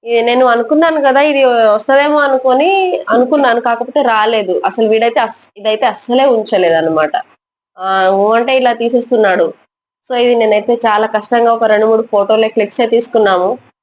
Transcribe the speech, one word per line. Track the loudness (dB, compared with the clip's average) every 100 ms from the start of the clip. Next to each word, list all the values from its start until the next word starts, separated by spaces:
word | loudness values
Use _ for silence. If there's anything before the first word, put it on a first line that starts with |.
ఇది | -2 -2
నేను | 0 2 2
అనుకున్నాను | 2 0 2 2 2
కదా, | 2 2
ఇది | 2 2
వస్తదేమో | 2 2 2 2 2 2 2 0
అనుకొని | 0 0 0 2 2 0 -2 -4 -2
అనుకున్నాను, | -2 0 0 2 0
కాకపోతే | -2 -4 -4 -2
రాలేదు. | 0 0 0 -2 -2 -4
అసలు | -4 -2 0
వీడైతే | 2 0 0
అస్-, | -4 -6 -20 -10
ఇదైతే | -6 -2 -2
అస్సలే | -4 -4 0
ఉంచలేదు | 2 0 -2 0 2
అనమాట. | 0 0 -2 -2 -4 -10 _ _ _ _ -12
ఆ, | -4 -2 0
ఊ | 0 2
అంటే | 0 0 0
ఇలా | 0
తీసేస్తున్నాడు. | -2 -2 -2 -2 0 2 2 -2 -4 _ _ _ _ _
So, | -2
ఇది | 0
నేనైతే | 2 2 0 0
చాలా | -2 0 0 -2
కష్టంగా | -4 -2 0 0
ఒక | 0
రెండు | 0 2 2
మూడు | 0 0
ఫోటోలే | -2 0 0 0
క్లిక్స్ | -2 -4 -2
ఏ | 0
తీసుకున్నాము | 0 0 0 0 0 -2 -4 _ _